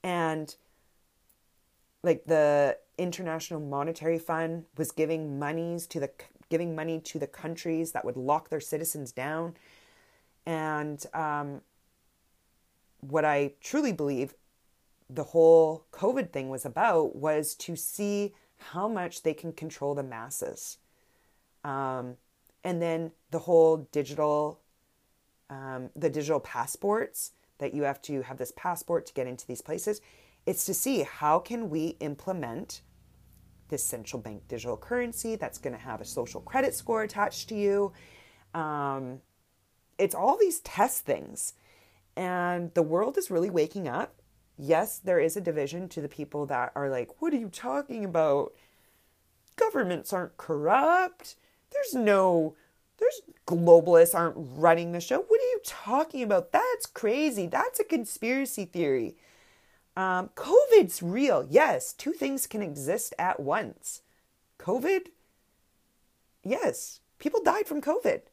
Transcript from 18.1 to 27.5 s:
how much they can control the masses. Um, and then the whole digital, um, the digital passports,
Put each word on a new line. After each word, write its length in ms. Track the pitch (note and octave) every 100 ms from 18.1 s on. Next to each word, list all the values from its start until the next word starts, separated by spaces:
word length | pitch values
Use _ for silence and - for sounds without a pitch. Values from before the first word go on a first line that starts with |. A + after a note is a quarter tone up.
| G3+ G3+ _ _ _
how 320 | - E3+ G#3
much 360 | G#3+ F3 F3
they 100 | D#3+
can 180 | D3+ E3
control 420 | D#3+ D#3 - C#3+
the 80 | C#3+
masses. 760 | C3+ A2+ A#2+ - - - - - _ _ _ _ _ _ _ _
Um, 520 | D3 C3+ C3+ C3 B2 B2 _ _ _ _
and 160 | F3+ F3
then 300 | E3+ E3 E3 _ _
the 100 | E3
whole 480 | E3+ E3 D#3+ D#3+ C3+
digital, 680 | D3 C3+ D3 D3+ D3 D3+ D3+ _ _ _ _ _ _ _ _ _
um, 400 | C3+ C3+ C3 B2+
the 140 | - D#3
digital 320 | C#3+ D3 D#3+
passports, 920 | - B2 B2 - G3+ G#3+ - - - _ _